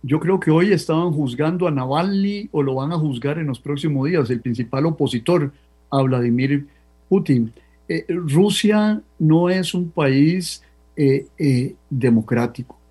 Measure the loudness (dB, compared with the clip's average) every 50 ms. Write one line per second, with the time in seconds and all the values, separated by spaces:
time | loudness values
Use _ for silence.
0 | -2 -2 -2 -2 0 0 0 0 2 2 2 4 4 2 2 0 0 -2 -2 0
1 | 0 -2 -2 -2 -4 -4 -4 -2 -2 -2 -2 -2 -2 -2 -2 -2 -2 -2 -2 -2
2 | -2 0 0 0 -2 -2 -4 -6 -10 -6 -4 -2 -2 0 -2 -4 -4 -4 -2 -2
3 | -2 -2 -4 -4 -4 -6 -4 -4 -4 -6 -6 -8 _ -8 -6 -4 -2 -2 -2 0
4 | -2 0 0 0 0 0 -2 -4 -2 -6 -4 -4 -6 -4 -2 -2 -2 -2 0 0
5 | -2 -2 -2 -2 0 0 0 2 0 -2 -6 _ _ _ _ _ _ _ 0 0
6 | 2 2 0 0 0 0 0 0 2 0 0 -2 -2 -8 _ _ _ _ _ _
7 | _ _ 0 0 2 2 2 2 2 -2 -6 -18 _ _ _ _ _ _ -6 -6
8 | -4 -4 -6 -4 -2 0 4 4 4 4 2 0 2 2 2 2 2 2 0 -2
9 | -6 _ _ _ 2 4 4 4 4 2 2 0 -2 -2 -4 -4 -4 -4 -2 0
10 | 0 2 4 4 4 4 2 0 -4 -6 -10 -14 _ _ _ _ _ _ _ 0
11 | 2 2 2 2 -2 -8 _ _ 0 2 2 2 0 -4 -8 _ _ _ -4 0
12 | 2 4 4 2 2 0 -2 -2 -2 -2 -4 -10 -16 _ -18 _ _ _